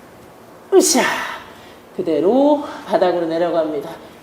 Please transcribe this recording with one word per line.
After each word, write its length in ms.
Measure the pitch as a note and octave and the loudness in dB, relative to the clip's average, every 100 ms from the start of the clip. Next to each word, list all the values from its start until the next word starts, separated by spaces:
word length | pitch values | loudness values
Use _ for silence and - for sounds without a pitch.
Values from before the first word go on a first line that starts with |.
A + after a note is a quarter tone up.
| - - - - - - - | -20 -20 -20 -20 -20 -20 2
으쌰! 280 | G4 - B3+ G#3 - - - - - - - - - | 4 4 2 0 -4 -8 -12 -16 -20 -20 -20 -18 -8
그대로 680 | F3+ D3+ D#3+ B3+ C#4+ D4 - - - | -2 0 2 4 4 2 -2 -12 -2
바닥으로 380 | G#3+ F#3 E3+ E3 | 0 2 0 -2
내려갑니다. 640 | E3 F3 E3 D#3 D3 - - - - | -2 0 0 -2 -4 -8 -16 -20 -20